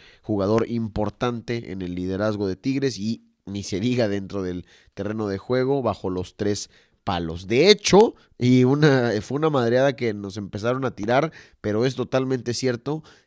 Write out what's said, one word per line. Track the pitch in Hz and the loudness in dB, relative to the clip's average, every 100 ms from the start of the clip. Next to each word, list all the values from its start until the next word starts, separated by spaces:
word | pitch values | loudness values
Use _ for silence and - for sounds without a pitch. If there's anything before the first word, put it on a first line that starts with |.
| - - | -20 -14
jugador | - 104 98 113 110 | -4 0 2 2 0
importante | 117 113 107 104 - 123 120 110 117 - | -2 -4 -4 -4 -2 -4 -4 -6 -6 -6
en | 95 | -8
el | 90 | -6
liderazgo | 90 90 95 107 104 98 | -4 -4 -2 -2 0 -2
de | 92 | -2
Tigres | 135 135 135 101 | -4 -2 -2 -2
y | 107 113 _ _ - | -4 -6 _ _ -12
ni | 101 | -10
se | 95 92 | -6 -2
diga | 120 123 107 | 0 0 0
dentro | 101 95 98 | -2 -4 -6
del | 90 90 - _ _ | -6 -6 -10 _ _
terreno | - 101 110 104 | -8 -6 -4 -2
de | 98 | -4
juego | - 127 127 139 | -2 0 0 0
bajo | 117 98 95 | 0 -2 -4
los | 92 90 - | -4 -6 -4
tres | 104 101 - _ _ _ | -2 -2 -6 _ _ _
palos. | - 87 85 87 95 | -4 -4 -4 -6 0
De | 120 185 | 4 6
hecho, | 208 - 185 233 - _ - | 4 6 6 6 0 _ -2
y | 123 127 | 4 6
una, | 127 147 156 135 120 104 | 6 6 6 4 2 0
fue | - 139 | -2 -2
una | 156 | 0
madreada | 143 117 127 139 | 2 2 2 2
que | - 120 | 0 -4
nos | 104 101 101 | -4 -6 -8
empezaron | 98 101 113 131 | -8 -4 -4 -2
a | 127 - | -4 -4
tirar, | 101 127 160 - - _ | 0 0 0 -4 -20 _
pero | 107 107 131 | -4 0 0
es | |
totalmente | 131 117 131 131 131 120 | -2 -2 -2 0 -2 -4
cierto, | 117 127 120 139 156 - - | -2 -2 -2 -4 -8 -10 -20